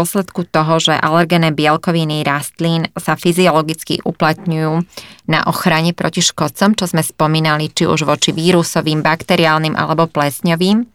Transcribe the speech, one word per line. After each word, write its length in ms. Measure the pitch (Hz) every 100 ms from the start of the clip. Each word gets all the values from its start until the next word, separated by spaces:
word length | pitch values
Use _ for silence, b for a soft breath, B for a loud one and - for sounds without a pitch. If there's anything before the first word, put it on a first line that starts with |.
dôsledku 480 | 170 202 185 - 170
toho, 320 | 160 156 165
že 160 | 165 151
alergénne 560 | 156 165 165 175 160
bielkoviny 720 | 151 151 156 - 165 156 151
rastlín 640 | 147 143 - - 165 165 160 -
sa 240 | - 160
fyziologicky 800 | 175 170 180 151 156 160 - -
uplatňujú 720 | - 175 156 160 170 160 156 160 175 B B B B
na 160 | 160
ochrane 480 | - - 185 160 170
proti 320 | 170 170 180
škodcom, 480 | - - 151 - 202
čo 160 | 214 180
sme 160 | 165
spomínali, 640 | - - 156 160 160 151 156
či 160 | -
už 240 | 170 160 147
voči 240 | 147 -
vírusovým, 720 | 160 170 175 165 165 156 151
bakteriálnym 720 | 156 165 - 175 160 156 156 156
alebo 320 | 156 160 165
plesňovým. 800 | 151 143 - 175 165 185 214 240